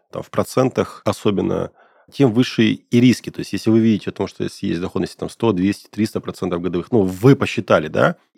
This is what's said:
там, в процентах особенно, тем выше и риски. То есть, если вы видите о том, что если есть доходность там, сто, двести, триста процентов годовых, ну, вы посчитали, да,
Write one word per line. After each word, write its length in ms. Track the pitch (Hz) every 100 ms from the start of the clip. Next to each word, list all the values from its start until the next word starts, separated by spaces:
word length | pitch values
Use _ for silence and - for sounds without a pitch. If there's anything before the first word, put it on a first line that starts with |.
| _
там, 120 | -
в 60 | -
процентах 720 | - - - 131 - - - 110
особенно, 680 | - 110 95 95 90 90 _ _ _ _
тем 200 | - 135
выше 320 | 117 123 - 110
и 340 | 110 - 120
риски. 280 | 127 - -
То 100 | -
есть, 140 | -
если 160 | 98 110
вы 100 | 113
видите 300 | 113 101 95
о 40 |
том, 140 | - 95
что 160 | -
если 240 | 101 - 98
есть 140 | 85
доходность 360 | 87 95 87 -
там, 120 | 82
сто, 220 | - 113
двести, 380 | 90 98 - -
триста 320 | 104 110 95
процентов 400 | - - 92 87
годовых, 300 | 87 87 -
ну, 100 | 120
вы 340 | 95 92 127 135
посчитали, 540 | 117 - - 95 76
да, 260 | 113 147 - _